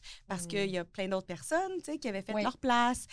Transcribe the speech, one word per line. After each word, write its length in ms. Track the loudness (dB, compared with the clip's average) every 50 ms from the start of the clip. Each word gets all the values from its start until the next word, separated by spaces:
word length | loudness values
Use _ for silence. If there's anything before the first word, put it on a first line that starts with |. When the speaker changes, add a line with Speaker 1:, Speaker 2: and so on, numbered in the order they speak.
| -12 -14 -16 -18 -8 -6
Speaker 1:
parce 160 | -6 -4 -4
Speaker 2:
Mm. 40 | -2
Speaker 1:
qu'il 240 | 0 0 0 0
y 60 | 0 -2
a 60 | -4
plein 240 | -4 -4 -4 -2 0
d'autres 180 | 0 -2 -2
personnes, 520 | -4 -8 -8 -2 0 2 2 2 0 -2 -4
tu 140 | -4 -4 -6
sais, 40 | -4
qui 120 | -4 -4
avaient 120 | -4 -4
fait 120 | -4 -2 0
Speaker 3:
Oui. 100 | 0 0
Speaker 1:
leur 140 | 0 0 0
place. 500 | 2 4 6 6 6 4 4 0 -4 -8